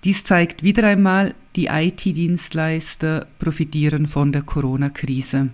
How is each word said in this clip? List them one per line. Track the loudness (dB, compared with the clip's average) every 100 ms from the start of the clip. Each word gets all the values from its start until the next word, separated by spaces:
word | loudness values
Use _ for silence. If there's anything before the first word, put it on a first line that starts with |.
Dies | 0 -2
zeigt | 4 4 4 0
wieder | 0 4 4
einmal, | 4 4 4 0 -4 -10 -4
die | -2
I-T-Dienstleister | 0 0 -2 -4 -2 -2 -2 -4 -4 -2 -2 -6 -6 -4 -4 -6 -6
profitieren | -6 -2 -4 0 2 2 0
von | 2 2
der | 0
Corona-Krise. | -2 -2 -2 0 -2 -4 -4 -4 -2 -2 -2